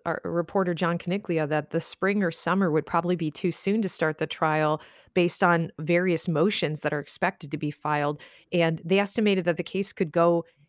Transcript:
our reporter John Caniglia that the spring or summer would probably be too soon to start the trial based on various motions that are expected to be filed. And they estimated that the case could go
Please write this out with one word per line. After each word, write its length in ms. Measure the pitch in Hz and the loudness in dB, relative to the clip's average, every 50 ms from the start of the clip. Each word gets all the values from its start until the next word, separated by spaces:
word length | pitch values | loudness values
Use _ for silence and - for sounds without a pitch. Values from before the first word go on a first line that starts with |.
| - | -6
our 140 | 170 160 - - | -4 -4 -4 -4
reporter 520 | 170 165 170 170 - - 202 190 180 175 | -4 -2 -2 -2 0 0 0 0 0 0
John 220 | 156 185 170 175 | 0 0 0 0
Caniglia 520 | 170 - 170 180 208 - - 170 156 156 143 | -2 -2 -4 -4 -4 -2 -2 -2 0 0 0
that 220 | 156 151 147 - | 0 -2 -2 -2
the 100 | - 170 | -4 -4
spring 420 | 160 - - - - 190 202 208 196 | -2 -4 -6 -2 -2 0 0 2 0
or 80 | 170 | 0
summer 400 | 160 - - 170 180 190 196 170 | -2 -2 -2 0 2 2 2 2
would 160 | 151 160 147 | 2 0 -2
probably 300 | - - 170 165 175 180 | 0 -2 -2 0 0 -2
be 160 | 160 165 151 - | 0 -2 -4 -6
too 180 | - - 175 | -2 -2 -2
soon 320 | 165 - - 196 202 233 208 | -2 -2 -2 0 0 0 0
to 60 | 180 | -2
start 300 | - - 165 156 156 - | -2 0 0 -2 0 -2
the 100 | 160 151 | -4 -6
trial 520 | - - 170 156 151 156 156 151 156 156 - - - - _ _ - | -4 -2 0 0 2 2 2 2 0 -2 -4 -12 -20 -20 _ _ 0
based 300 | 185 175 175 - - 196 | 2 2 2 2 2 4
on 300 | 175 175 165 165 - - - | 4 4 4 2 -2 -6 -8
various 480 | 160 151 170 175 180 190 170 156 - - | -2 0 2 2 2 2 0 0 0 0
motions 540 | 165 147 165 214 202 - 180 151 156 147 - | 2 2 2 2 2 0 -2 -2 -4 -2 -2
that 100 | 151 151 | -2 -2
are 80 | 147 | -2
expected 500 | 139 - - - 190 180 - - - 143 | -4 -4 -4 -2 -2 -2 -2 -4 -12 -10
to 60 | 160 | -8
be 160 | 151 - 147 143 | -4 -4 -4 -6
filed. 480 | - - 151 151 147 147 147 147 - - - - - _ - - | -4 -4 -2 0 0 0 0 -2 -4 -10 -20 -20 -20 _ -4 0
And 280 | 175 170 165 165 156 - | 2 2 2 0 -2 -2
they 160 | 165 190 196 | 0 2 2
estimated 440 | 202 196 - - 214 208 196 185 170 | 2 0 0 0 2 2 2 2 2
that 100 | 175 165 | 0 0
the 80 | 160 175 | -2 -4
case 280 | - - 190 202 - - | -6 -4 -4 -4 -4 -2
could 200 | - 196 151 - | -4 -4 0 2
go 320 | 170 170 175 170 170 165 _ _ _ _ | 4 4 4 4 2 0 _ _ _ _